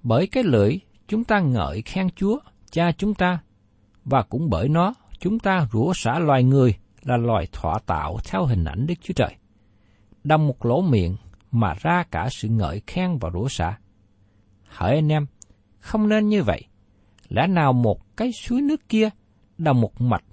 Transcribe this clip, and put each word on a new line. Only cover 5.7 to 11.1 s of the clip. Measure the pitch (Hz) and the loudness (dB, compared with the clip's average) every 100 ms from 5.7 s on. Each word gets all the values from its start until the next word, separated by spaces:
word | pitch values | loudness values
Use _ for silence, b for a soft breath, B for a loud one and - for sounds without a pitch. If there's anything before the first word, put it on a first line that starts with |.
rủa | 110 147 180 | 0 0 -2
xả | 113 143 | -2 0
loài | 156 135 | 2 4
người | 127 135 127 95 - _ | 4 6 4 2 -6 _
là | 135 120 | -2 -2
loài | 117 107 82 | 0 0 -2
thọ | - 80 92 - | -6 -4 -4 -4
tạo | 80 76 98 - | -4 -4 -6 -6
theo | 190 160 | -4 0
hình | 104 | 0
ảnh | 78 90 143 | -2 -4 -6
Đức | 175 | -6
Chúa | - | -6
Trời. | 170 - - _ _ b b b b b _ | -4 -4 -4 _ _ b b b b b _
Đồng | 139 156 151 | 0 2 2
một | - 120 | 0 0
lỗ | 131 | 0
miệng | 185 113 87 | 2 2 2